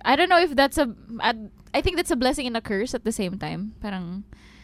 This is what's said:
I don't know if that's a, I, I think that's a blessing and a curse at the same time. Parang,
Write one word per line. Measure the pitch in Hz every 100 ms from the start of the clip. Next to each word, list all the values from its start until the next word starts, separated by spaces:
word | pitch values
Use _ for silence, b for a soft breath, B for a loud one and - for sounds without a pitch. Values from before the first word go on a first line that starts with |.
I | - 269
don't | 359
know | 349
if | 349
that's | 269 269 -
a, | 254 208 - 226
I, | 226 226 208 - -
I | -
think | 370 349
that's | 349
a | 277
blessing | 254 285
and | 247
a | 233
curse | - 196 247
at | 240
the | 214
same | 226 185 196
time. | 151 165 208 -
Parang, | 214 190 170 185 208 b b b